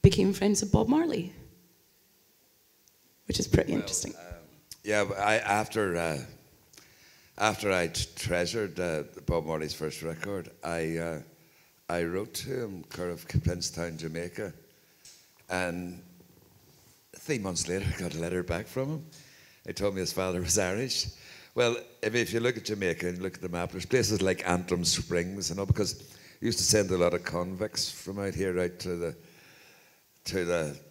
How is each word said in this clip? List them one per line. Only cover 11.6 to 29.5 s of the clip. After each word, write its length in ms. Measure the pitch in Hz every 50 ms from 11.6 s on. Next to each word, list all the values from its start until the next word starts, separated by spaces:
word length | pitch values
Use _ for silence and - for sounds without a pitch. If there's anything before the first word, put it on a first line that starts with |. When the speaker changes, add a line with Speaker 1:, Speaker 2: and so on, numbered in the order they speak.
| _ _ _ _ _ -
Speaker 2:
I 140 | 85 87 85
wrote 300 | 85 87 95 107 117 -
to 280 | - - 127 131 127 120
him, 200 | 104 98 87 80 -
Cur 200 | - - 90 87
of 180 | 87 82 - - - - -
Prince 260 | - 90 87 82 -
Town, 280 | - 82 85 85 82
Jamaica, 560 | 80 82 80 78 85 87 90 - - 107 92 76 - - - _ _ _ _ _ _ _ - - - - _ _ _ _ -
and 520 | 92 92 90 87 85 90 90 87 90 87 - - - - - - - - - - - - - - - - - - - _ _ _ -
three 220 | - - - 151 117
months 280 | 98 95 90 82 -
later 180 | 85 87 95 98 90 80
I 60 | -
got 160 | 92 85 71
a 40 | 80
letter 240 | 85 85 90 90 87
back 220 | - 85 87 113
from 220 | - - 131 135 139
him. 160 | 160 151 160 - - - - - - - - - - _ _
He 60 | - -
told 200 | - 98 101 98
me 60 | 95
his 140 | 90 85 -
father 260 | 95 92 92 90 90
was 160 | 87 82 -
Irish. 500 | 107 95 90 92 107 135 127 - - - - - - - - - - - - _
Well, 220 | 123 123 117 117 117 - - - - -
I 40 | 107
mean, 120 | 110 120
if 100 | 113 -
you 80 | 113 117
look 180 | 113 123 120
at 80 | 113 90
Jamaica 420 | - 107 101 98 90 82 82 87
and 140 | 90 90 90
look 140 | 92 95 -
at 60 | -
the 80 | - 90
map, 220 | 87 87 87 85
there's 140 | - 92 82
places 360 | - - 131 107 98 107 95
like 260 | 95 95 90 - -
Antrim 380 | 90 87 87 90 90 90 87 87
Springs, 640 | 80 - - 80 - 87 87 85 90 98 101 90 78
you 60 | 82
know, 100 | 98 98
because 300 | 95 117 - 101 87 - - - - - - - - - -
we 60 | -
used 140 | 117 113 -
to 40 | -
send 260 | - - 107 101 92
a 60 | 92
lot 160 | 90 87 87 87
of 100 | 85 -
convicts 680 | - 82 87 87 90 95 90 - 87 - - - -
from 280 | - - - 90 95 101
out 140 | 98 98 92
here 240 | 90 98 92 90 90
out 200 | 90 87 90 -
to 160 | - 92 87
the, 200 | 85 85 82 80 - - - - - - -